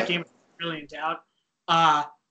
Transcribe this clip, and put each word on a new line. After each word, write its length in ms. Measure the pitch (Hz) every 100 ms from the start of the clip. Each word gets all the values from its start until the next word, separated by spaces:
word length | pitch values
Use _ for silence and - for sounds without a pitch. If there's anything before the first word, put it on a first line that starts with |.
that 80 | 117
game 120 | 175
was 100 | 165 _ _ -
really 200 | 170 156
in 60 | 147
doubt. 380 | 151 156 170 _ _ _ _ -
Uh, 360 | 165 165 147 147 - _